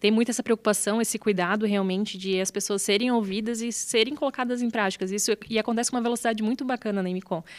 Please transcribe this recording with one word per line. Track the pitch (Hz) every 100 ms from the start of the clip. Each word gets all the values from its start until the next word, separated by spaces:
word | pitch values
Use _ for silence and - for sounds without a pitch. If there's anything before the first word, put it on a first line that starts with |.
tem | 208
muito | 220 240
essa | 233
preocupação, | 240 220 214 202 - 220
esse | 226 220
cuidado | 220 185 175 208 214
realmente | 202 190 185 214 190
de | 190 185
as | 185
pessoas | 202 - 202
serem | - 202 247
ouvidas | 240 196 196 220 233
e | 233
serem | - - 233 226
colocadas | 302 277 262 247 247
em | 240
práticas. | 220 190 - 185
Isso | 202 -
é, | 208 -
e | 220
acontece | 214 226 240
com | 247
uma |
velocidade | 233 240 233 220
muito | 214 254
bacana | 254 240 214 202
na | 180
Emicom. | 180 - 165 -